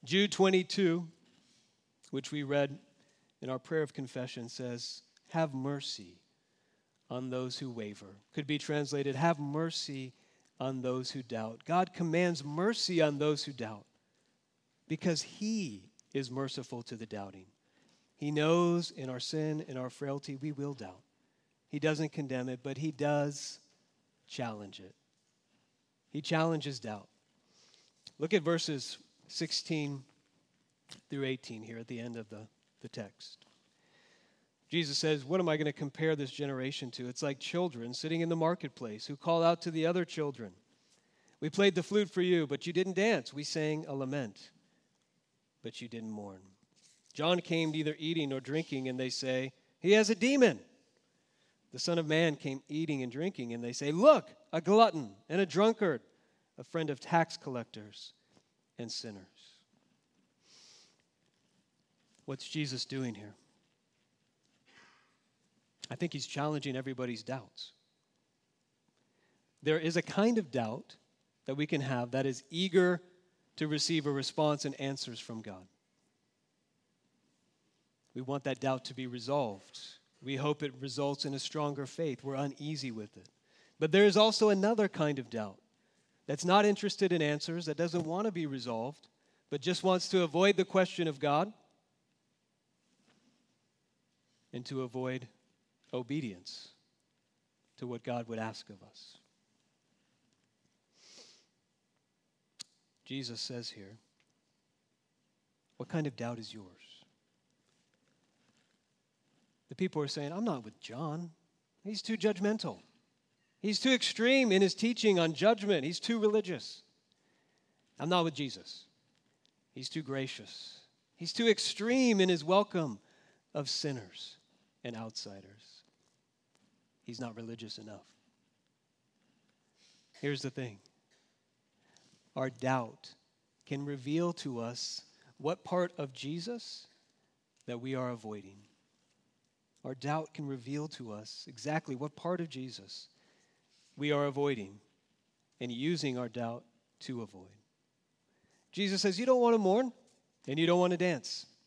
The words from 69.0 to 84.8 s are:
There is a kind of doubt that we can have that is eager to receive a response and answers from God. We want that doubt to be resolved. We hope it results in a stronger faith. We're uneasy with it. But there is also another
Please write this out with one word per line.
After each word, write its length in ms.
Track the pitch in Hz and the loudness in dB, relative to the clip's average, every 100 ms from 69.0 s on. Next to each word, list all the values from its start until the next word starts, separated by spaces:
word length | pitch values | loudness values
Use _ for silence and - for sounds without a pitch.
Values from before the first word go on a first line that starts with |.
| _ _ _ _ _ _ | _ _ _ _ _ _
There 160 | 143 160 | 0 2
is 180 | 160 170 | 2 0
a 60 | |
kind 360 | - - 220 233 | 0 2 4 4
of 120 | 160 | 0
doubt 460 | 127 113 127 - - _ _ _ _ | -2 -2 -4 -12 -20 _ _ _ _
that 120 | - 139 | -8 -4
we 100 | 151 | 0
can 160 | 151 | 0
have 300 | 135 127 120 | 0 -2 0
that 120 | 131 | 0
is 180 | 135 127 - | 0 -2 -8
eager 520 | 165 190 180 180 175 - _ _ _ _ - | -2 4 6 6 2 -4 _ _ _ _ -4
to 120 | 156 | -2
receive 380 | 151 - 165 143 | 0 2 0 2
a 60 | |
response 520 | 139 131 - 151 147 | -2 -2 2 2 2
and 160 | 147 139 | -2 -4
answers 400 | 135 135 - 113 | -6 -4 -8 -10
from 220 | - 113 | -10 -12
God. 260 | 107 92 95 _ _ _ _ _ _ _ _ _ _ _ _ _ _ _ _ _ _ _ _ _ _ _ _ | -10 -14 -18 _ _ _ _ _ _ _ _ _ _ _ _ _ _ _ _ _ _ _ _ _ _ _ _
We 80 | 127 | -10
want 220 | 127 139 | -4 -2
that 160 | 139 131 | -2 0
doubt 260 | 139 131 - | 0 0 -4
to 80 | |
be 120 | 131 127 | -8 -8
resolved. 760 | 123 117 143 120 98 - - - - _ _ | -8 -2 0 0 -6 -14 -18 -18 -20 _ _
We 140 | 127 135 | -6 -2
hope 260 | 147 147 | 0 0
it 100 | 147 127 | -4 -6
results 460 | 135 123 143 139 147 | -8 -2 -2 -2 -4
in 80 | |
a 40 | 139 | -4
stronger 460 | - 156 147 139 | -6 -4 -4 -4
faith. 400 | 135 - 160 123 | -8 -4 -4 -4
We're 120 | 135 135 | -6 -4
uneasy 540 | 143 135 147 151 131 | -4 -4 -6 -6 -6
with 240 | 110 104 - | -8 -12 -16
it. 100 | 92 _ _ _ _ _ | -20 _ _ _ _ _
But 140 | 156 | 6
there 140 | 185 208 | 8 10
is 100 | 190 | 10
also 320 | 220 214 214 | 8 8 6
another 400 | 196 202 226 | 6 4 4